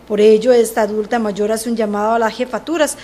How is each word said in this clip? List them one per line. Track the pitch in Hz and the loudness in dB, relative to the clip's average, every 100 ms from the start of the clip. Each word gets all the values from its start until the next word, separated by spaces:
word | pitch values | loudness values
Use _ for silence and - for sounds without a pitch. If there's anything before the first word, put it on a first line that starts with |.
| - | -8
Por | 208 | 2
ello, | 214 220 247 | 4 6 4
esta | 240 226 247 | 4 2 0
adulta | 208 214 208 240 | -2 -2 -4 -2
mayor | 214 190 208 | -2 -2 -2
hace | 220 240 | -2 -4
un | 226 | -4
llamado | 214 202 214 | -2 -2 0
a | 233 | 0
las | 220 | 0
jefaturas | 220 254 214 285 330 285 - | -2 -8 -6 -6 -2 -2 -2